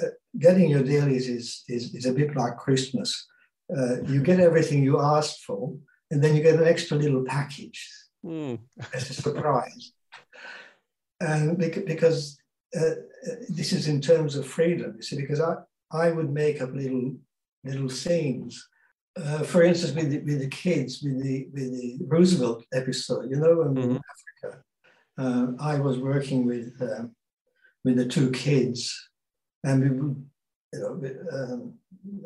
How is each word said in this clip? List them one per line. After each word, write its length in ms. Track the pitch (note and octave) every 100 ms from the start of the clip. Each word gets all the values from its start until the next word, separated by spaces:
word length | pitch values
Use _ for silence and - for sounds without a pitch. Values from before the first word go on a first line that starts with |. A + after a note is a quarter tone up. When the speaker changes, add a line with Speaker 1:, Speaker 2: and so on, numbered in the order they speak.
Speaker 1:
uh, 60 | - - _ -
getting 320 | E3 F#3 E3
your 120 | C#3+
dailies 460 | C3 C#3+ C#3+ B2+ B2
is, 340 | A#2+ A2+ - -
is, 240 | A#2+ A#2+
is 140 | - B2+
a 40 |
bit 240 | B2+ D3 C#3
like 220 | A#2+ -
Christmas. 680 | - C3 - B2 - - - _ _ _ -
Uh, 320 | D3+ B2+ B2
you 200 | - C#3
get 160 | D#3 F#3
everything 420 | E3+ D#3+ C#3+ C#3+
you 160 | C3+ D3
asked 440 | C#3+ D3+ D3+ -
for, 320 | - G2+ - - - _ -
and 140 | C#3+
then 120 | D#3 D3+
you 60 |
get 180 | D#3+ D#3
an 80 | E3+
extra 300 | E3+ - D3
little 260 | D3 C3
package 640 | C3 C#3 C#3 - - - - - _ _ F3+
Speaker 2:
Mm. 320 | D#3+ D3 A#2 - - B2+ C3+
Speaker 1:
as 160 | C3
a 20 |
surprise." 800 | C#3+ D3 - D3+ B2+ - - - _ _ - - - - - - _ _ _ _ -
And 380 | E3 D3+ D3+ F3+
bec-, 280 | E3 - -
because, 520 | D#3 E3 D3 - - _ _ _ F3
uh, 60 |
uh, 140 | D#3+ - - - - - -
this 240 | D#3 C#3+
is 140 | D#3+ D3
in 140 | C#3+
terms 340 | - E3 D3+ C#3
of 100 | B2+
freedom, 480 | - E3 E3+ A#2 -
you 40 |
see, 140 | - C#3
because 260 | C#3 D3
I, 140 | E3 F#3+ - _ _
I 200 | D#3+ E3+
would 200 | D#3+ D3
make 300 | C#3+ D3+ C#3
up 120 | B2+
little, 420 | C#3 C3 B2+ B2+ - _ _ _ _
little 260 | C3+ C3+ C3
scenes. 760 | - F3 E3+ C#3+ A#2 - - - _ _ _ _ -
Uh, 220 | D3 D3+
for 220 | D3 F3+
instance, 320 | E3+ E3+ D#3 C#3+
with 160 | D3+
the, 80 | D3
with 200 | D3 C#3+
the 60 | C3+
kids, 540 | - F#3 D3+ C3 -
with 220 | C#3+ C3
the, 240 | C3+ C3 -
with 200 | C#3 B2+
the 260 | B2 B2 - C3
Roosevelt 600 | D#3+ F3+ D#3 A#2+ A#2 -
episode, 600 | B2+ B2+ - - B2+ B2
you 60 | C#3
know, 180 | D#3+ E3+
when 180 | D3
we 80 | C3+
were 80 | B2
in 80 | B2+
Speaker 2:
Mm-hmm. 480 | - - - - -
Speaker 1:
Africa, 180 | - _ _ _ _ _ -
uh, 300 | C3 B2 B2 B2
I 200 | D3+ C#3+
was 180 | C#3 B2+
working 480 | C3+ C#3 - C3 A#2+
with, 340 | A#2+ A#2 -
uh, 260 | B2 A2 A#2 - _ _ _ _ _ _
with 140 | C3 B2
the 80 | B2
two 240 | D#3+ C3
kids, 800 | C3 C#3+ C#3 A2+ A2+ - - - _ _ _ _ _
and 180 | C#3+ C3+
we 80 | C3+
would, 400 | C3 D3 - - _ _ _ _
you 60 | C#3+
know, 120 | G#2
we, 180 | C3+ C3+ C3 -
um, 420 | C3+ B2 B2 - - _ F#3 F#3+ G3